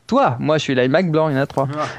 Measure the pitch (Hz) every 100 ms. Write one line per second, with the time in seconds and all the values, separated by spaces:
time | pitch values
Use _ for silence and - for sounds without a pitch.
0 | - 247 247 123 135 156 - 127 127 156
1 | 185 156 156 131 143 - 135 147 143